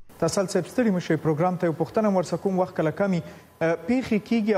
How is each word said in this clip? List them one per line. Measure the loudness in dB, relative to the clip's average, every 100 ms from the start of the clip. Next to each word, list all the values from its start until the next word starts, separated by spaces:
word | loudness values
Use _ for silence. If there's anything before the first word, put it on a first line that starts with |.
| -14 -4
تسل | -2 0 0
صاحب، | -2 -2
ستړي | 0 2 0
مه | 0
شئ، | 0
پروګرام | 0 0 0 0
ته | -2
یو | 0
پوښتنه | -2 0 2 2
ورڅ | 0 -2
کوم، | -2 0
وخت | -2 0
کله | -2 0
کم | 0 0
وي. |
اه، | -4 -14 -16 -2 0 0 0
پیښې | 0 2 -2 0
کیږي | 0 2